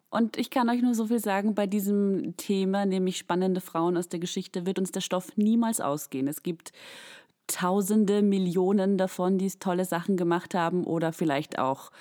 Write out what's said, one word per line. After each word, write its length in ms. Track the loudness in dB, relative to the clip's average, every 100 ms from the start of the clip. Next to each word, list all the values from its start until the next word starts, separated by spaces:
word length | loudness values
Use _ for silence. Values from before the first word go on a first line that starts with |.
| _
Und 260 | -2 -2 -2
ich 120 | -4
kann 200 | 0 2
euch 120 | 2
nur 120 | 2
so 140 | 2 0
viel 120 | 0
sagen, 360 | 0 0 0 0
bei 120 | 0
diesem 680 | 0 0 2 2 0 -2 -8
Thema, 500 | -2 0 2 0 0
nämlich 320 | 2 0 -2
spannende 440 | -4 0 2 0
Frauen 340 | -2 -2 0 0
aus 140 | -2
der 100 | -6
Geschichte, 460 | -4 -6 -6 -6 -4
wird 120 | -2
uns 120 | -2
der 100 | -4
Stoff 360 | -4 -4 -4 0
niemals 420 | 2 4 2 0
ausgehen. 460 | -2 -4 -4 -4 -4
Es 160 | -4
gibt 280 | -6 -8 -10 -20 -20 -20 -20 -20 _ _ -10
Tausende, 720 | -2 0 2 2 2 4 4
Millionen 800 | 4 4 2 2 2 4 4 2
davon, 400 | 0 0 0 2
die 100 | 0
tolle 340 | -4 -2 -2
Sachen 340 | -2 -2 -2 0
gemacht 360 | 2 0 -2
haben 300 | -2 0 0
oder 280 | 0 0 -2
vielleicht 460 | 0 0 0 -2 -2
auch 340 | -2 -2 -8 -20